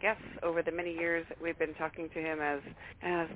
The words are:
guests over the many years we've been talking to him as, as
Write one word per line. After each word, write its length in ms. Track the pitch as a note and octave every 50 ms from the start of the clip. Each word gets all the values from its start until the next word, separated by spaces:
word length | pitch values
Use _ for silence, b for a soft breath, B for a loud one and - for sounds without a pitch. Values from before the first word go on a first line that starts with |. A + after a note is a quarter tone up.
guests 240 | - G#3 A3 - - - - - -
over 180 | E3+ E3 E3+
the 120 | E3+ E3+ D#3+
many 200 | E3+ F3 F3 E3
years 320 | E3 E3+ E3+ E3+ E3+ E3 - E3+ -
we've 160 | D#3+ E3+ D#3+
been 160 | - D#3+ D#3 D3+
talking 340 | - D#3+ D#3+ - - E3 D#3 -
to 40 | E3
him 200 | D#3+ D#3+ D#3+ D#3
as, 180 | D3+ D3 D3 C#3+ - - - b b b b b
as 280 | - F3+ F3+ E3+ E3 D#3+ -